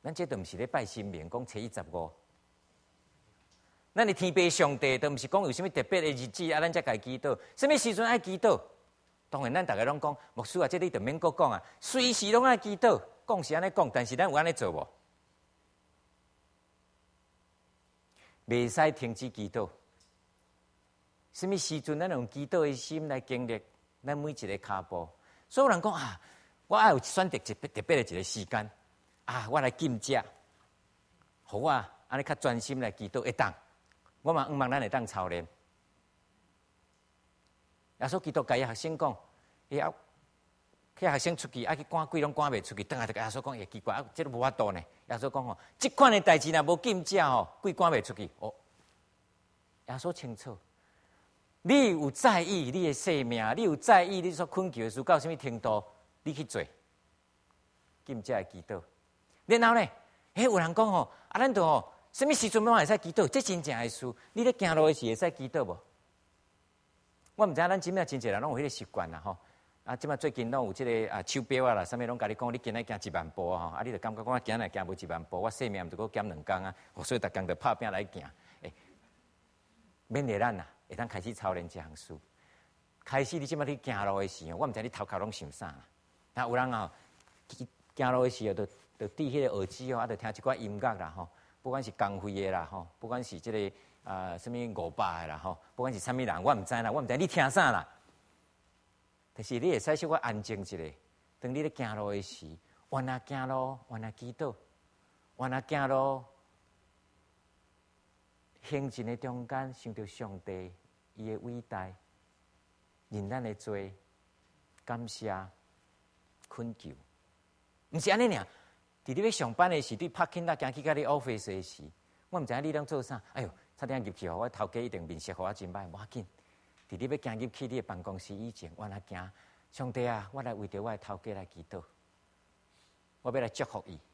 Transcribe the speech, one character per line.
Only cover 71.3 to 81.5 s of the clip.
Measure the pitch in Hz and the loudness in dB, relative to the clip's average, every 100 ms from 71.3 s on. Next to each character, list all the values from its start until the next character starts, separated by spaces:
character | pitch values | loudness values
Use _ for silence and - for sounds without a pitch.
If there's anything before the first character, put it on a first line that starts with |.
| 139 | -4
表 | 113 131 127 | 0 4 4
啊 | 107 | 4
啦， | 87 | 0
啥 | 120 | -4
物 | |
拢 | 120 120 | -4 -2
甲 | 107 | -4
你 | 110 | -2
讲， | 123 | -4
你 | 120 | -4
今 | 117 | -4
仔 | 110 | -6
行 | 113 104 | -6 -8
一 | 104 | -4
万 | 87 80 | -6 -6
步 | 87 87 | -4 -2
啊 | 90 82 | -2 -4
吼， | 82 | -6
啊， | 113 | -6
你 | |
就 | 104 | -6
感 | 113 | -6
觉 | 110 | -6
我 | 113 127 | -2 -2
今 | - 117 | 0 -2
仔 | 101 | -2
行 | 101 92 | -4 -6
无 | |
一 | 95 85 | -8 -6
万 | 82 | -8
步， | 82 90 | -6 -4
我 | 110 | -4
性 | - 127 | -4 -6
命 | 98 87 | -4 -8
毋 | |
是 | 87 | -6
搁 | 110 | -6
减 | 110 104 | -4 -6
两 | 78 | -8
工 | 76 92 | -2 -2
啊， | 95 92 - - | -2 -12 -18 -12
哦， | |
所 | - 123 | -2 -2
以 | |
逐 | - | -2
工 | - 90 | -4 -4
就 | 85 | 0
拍 | 127 110 | 0 0
拼 | 113 | -2
来 | 95 | -4
行。 | 104 92 69 - - - | -6 -12 -16 -20 -20 -18
诶， | 82 - - _ _ _ _ _ _ _ _ _ _ _ _ | -18 -18 -20 _ _ _ _ _ _ _ _ _ _ _ _
勉 | 123 135 | -2 0
励 | 101 | 2
咱 | 120 98 | 0 0
啦， | 82 _ _ | -10 _ _
会 | - | -8
当 | 117 | -6
开 | 95 | -6
始 | 95 | -8
操 | 110 98 | -4 -4